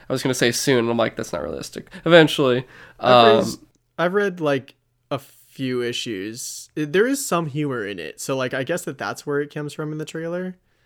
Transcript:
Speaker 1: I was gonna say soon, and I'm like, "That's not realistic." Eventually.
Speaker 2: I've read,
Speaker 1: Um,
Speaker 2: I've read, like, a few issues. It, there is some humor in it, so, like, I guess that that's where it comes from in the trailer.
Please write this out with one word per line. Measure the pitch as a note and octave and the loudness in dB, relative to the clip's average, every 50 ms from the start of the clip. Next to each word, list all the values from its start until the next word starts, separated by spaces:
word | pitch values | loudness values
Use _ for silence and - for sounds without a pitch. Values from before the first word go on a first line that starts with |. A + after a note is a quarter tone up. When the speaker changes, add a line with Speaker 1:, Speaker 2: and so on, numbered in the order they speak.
| - - | -8 -6
Speaker 1:
I | C3 | -6
was | B2+ - | -2 0
gonna | C3+ B2+ | 0 0
say | - C3 A#2+ A#2+ | 2 2 0 0
soon, | - - C#3+ C3 A#2+ | 0 0 2 2 2
and | A#2 A#2 | 2 2
I'm | A#2 | 2
like, | A#2 A2+ A2+ - | 2 0 0 -2
"That's | - - - - | -6 -10 -6 -6
not | D2+ D2 | -6 -6
realistic." | D2+ D2+ C2+ - - - - - - - F#3+ - | -6 -8 -10 -10 -12 -14 -14 -16 -16 -14 -6 2
Eventually. | E3 E3+ E3+ D#3 D3 - - C#3+ B2+ B2 B2+ B2 - - - - - - - | 6 8 8 8 8 4 0 2 2 2 0 -2 -6 -16 -20 -20 -20 -10 -2
Speaker 2:
I've | B2+ B2+ B2 A#2+ A#2 | 4 6 8 10 10
read, | A2+ - A#2+ A#2+ | 8 8 6 4
Speaker 1:
Um, | A#2 A#2+ - - _ _ _ _ _ - | 0 -4 -10 -16 _ _ _ _ _ -6
Speaker 2:
I've | - E3 F3 F#3 | -2 -2 0 0
read, | G3+ G3+ G3+ F3+ F3+ | 0 -2 -2 -4 -2
like, | D#3 D3 C#3 C3+ - - - _ _ _ _ _ _ - | 0 0 0 0 -2 -8 -20 _ _ _ _ _ _ -8
a | C#3+ C3+ | -8 -8
few | - - - _ _ _ - - C3+ B2+ B2+ B2 A#2+ | -8 -12 -20 _ _ _ -10 -8 -6 -4 -4 -4 -4
issues. | A#2+ A#2+ - - B2 G#2+ F#2 F#2+ G#2+ A2+ C3 - - - - - - - | -4 -4 -6 -6 -6 -6 -8 -8 -8 -10 -10 -12 -12 -12 -14 -16 -12 -8
It, | D#3 D3+ D3 D3 | -8 -6 0 2
there | F#3 A3+ | 2 2
is | B3+ C#4 C4+ - | 2 0 -2 -2
some | - F#3 E3+ E3 | -2 -2 -2 -2
humor | D3+ B2+ D3+ D3 C#3+ B2+ A#2+ G2+ | -2 -4 -4 -4 -2 -2 -4 -4
in | G2 G2+ F2 | -6 -8 -8
it, | D#2 D2+ - - | -10 -12 -12 -12
so, | - - C3+ | -6 -6 -4
like, | C3 B2+ B2 C3+ | -2 -2 -4 -4
I | C3 C3 | -4 -4
guess | C3 E3 F3 - | -4 -4 -4 -4
that | E3+ C#3 | -8 -10
that's | - G#2+ G2+ B2 - - | -8 -6 -8 -8 -8 -6
where | D3 C#3+ C#3+ | -4 -2 -2
it | D3 D3 - | -2 -4 -6
comes | D3+ D3 D3 - | -10 -10 -10 -8
from | - D#3 D3+ | -8 -8 -8
in | D3+ D#3 | -6 -8
the | D#3 | -10
trailer. | D#3 - D#3+ E3 E3 F3 F3+ F#3 F#3 F3+ _ _ _ _ _ _ | -10 -10 -10 -8 -6 -6 -6 -6 -8 -10 _ _ _ _ _ _